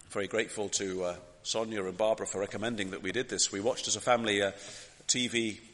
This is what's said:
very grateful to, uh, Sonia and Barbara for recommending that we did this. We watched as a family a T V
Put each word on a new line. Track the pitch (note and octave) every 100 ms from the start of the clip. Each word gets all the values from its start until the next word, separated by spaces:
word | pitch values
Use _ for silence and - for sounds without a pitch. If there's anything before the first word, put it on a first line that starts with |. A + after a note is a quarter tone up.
| -
very | G#2+ F#2+
grateful | A2 A#2 A2 G2
to, | - G2 F#2
uh, | F2+ F2 - -
Sonia | - A2+ A2+ G#2+
and | F#2 F2+
Barbara | G#2+ A2 G2+
for | F#2+
recommending | G2+ G2+ A2+ A2 F#2+
that | G2
we | F#2+
did | A2 C3+
this. | F#2+ -
We | G2
watched | G#2+ - -
as |
a | A2
family | C3 A#2+ A2+ G2+
a | G2 - - - - - -
T | B2+ A#2+
V | A#2 A2+ G2+ -